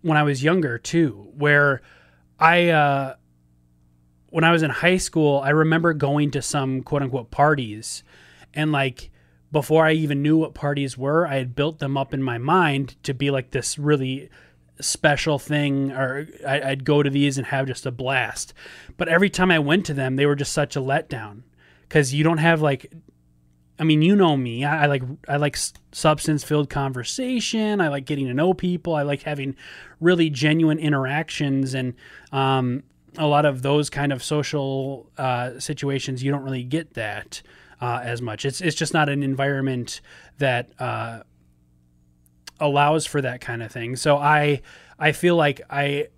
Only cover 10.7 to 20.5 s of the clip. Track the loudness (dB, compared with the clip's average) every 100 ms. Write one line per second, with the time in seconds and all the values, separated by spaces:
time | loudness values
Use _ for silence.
10.7 | -2 -4 -4 0 0 2 -2 -4 -2 -2
11.7 | -2 -4 -2 -2 -4 -4 -4 0 2 2
12.7 | 0 -4 -8 -8 -2 0 -2 -2 -6 -6
13.7 | -4 2 2 0 -6 -12 -20 _ _ _
14.7 | _ -6 0 2 2 0 -2 -2 -2 0
15.7 | 0 -2 -2 -4 -4 -10 -12 -4 -2 -2
16.7 | -4 2 4 4 2 0 0 -4 -2 -2
17.7 | -4 -8 -6 -2 -2 -2 -8 -14 -16 -20
18.7 | -20 -20 -8 0 4 4 4 4 4 4
19.7 | 0 0 -4 -2 2 2 2 -2